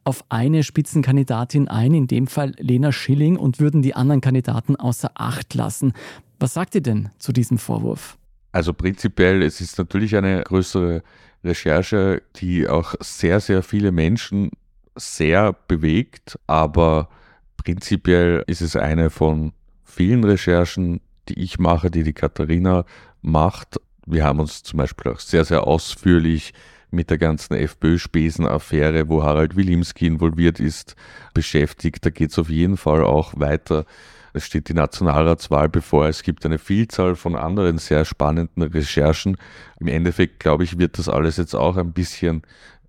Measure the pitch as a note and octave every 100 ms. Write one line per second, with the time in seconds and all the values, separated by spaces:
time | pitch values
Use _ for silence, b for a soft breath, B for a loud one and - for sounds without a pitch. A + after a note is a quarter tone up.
0 | - B2+ - A2+ C3 D#3 D3 - D3 D#3
1 | C3 C#3 C3 A#2 B2 D3 C#3 A2 B2 D#3+
2 | B2+ B2 C3 - C#3 - C3 B2 D3 B2+
3 | - C#3 D3+ F3+ C3 A#2+ D3 D3+ C3 -
4 | C3 C#3+ C3 B2+ B2+ A#2 - C#3 B2 A#2+
5 | - - A2+ A#2 - B2 G#2+ - C3 -
6 | B B B - C3 E3 F#3 G3+ B2 G#2
7 | G2+ - - B2 A2+ A#2 - - A#1+ -
8 | - - _ _ _ F2+ E2 E2 F#2 G2+
9 | G#2 - F#2 F#2+ E2 - F2 - F2 G2
10 | G#2+ G#2 F#2+ F#2 - F#2 F2+ F#2+ F2 E2
11 | - b b b F2 E2+ - D#2 F#2+ G#2
12 | F#2+ F2+ - - F2+ F2 G#1 D#2 E2+ -
13 | - - E2+ G2+ - F#2+ - G#2 G2+ E2+
14 | D#2+ A2+ - G2+ G2 - _ _ _ -
15 | - - D#2 F2+ G#2+ F2+ - E2+ D#2 F2
16 | - - - - - D#2 D#2 E2 E2 D#2+
17 | D2+ b b b b - - F2 - G2
18 | - F2 F2 E2 - F2 E2+ - D2 D#2+
19 | D#2+ - D#2 D#2 D#2 - _ _ _ -
20 | F2+ B2 G#2 F#2+ - F2 E2+ - F2+ F2
21 | _ _ - - F2+ - E2+ E2+ F2 E2+
22 | D#2 D2+ D2 - D#2 E2+ F#2 F2+ - B
23 | B B - D#2 E2+ - - - _ _
24 | - D#2+ D2+ D2 D2+ - - D2+ C2+ -
25 | B1+ - - E2 D#2 E2 - E2 - -
26 | F#2 F2 D#2+ D#2+ - - b b b E2+
27 | E2 D#2 D#2+ D#2 - C2+ D#2 - D#2+ E2+
28 | - E2+ D#2+ D#2 E2 F2 - D#2 D#2 D#2+
29 | D#2 D#2+ D2+ D2+ D#2+ F#2 F#2+ E2+ E2+ -
30 | F2 D#2+ E2 D#2+ E2+ E2 D#2 - - -
31 | B B B D#2+ D#2 D2+ D2 - E2 -
32 | D#2+ - D#2 - D#2+ D#2+ F2 F#2+ D2+ D#2
33 | - D2+ - D2 D2 D#2 - D#2 D#2 B
34 | B B B D2 - D#2 - E2 D2 -
35 | F2 D2 E2 E2 - D2 D#2 E2 - D2
36 | D#2 D#2 - D2+ D#2+ D#2+ - G2+ A2+ -
37 | F#2 F2 F2 C#2 D#2 G2+ F2+ D#2+ - D2+
38 | D#2 - D2 D#2+ E2+ - D#2 D#2+ C#2+ C#2+
39 | D2+ D#2 G2 F#2+ B B B B E2 D#2+
40 | F2 E2+ F2 - D#2+ D2+ F2 F2 E2+ -
41 | D#2+ C2 D#2+ E2+ E2+ A1 D#2 F#2 F2 E2
42 | F2 - E2+ D#2+ - b b b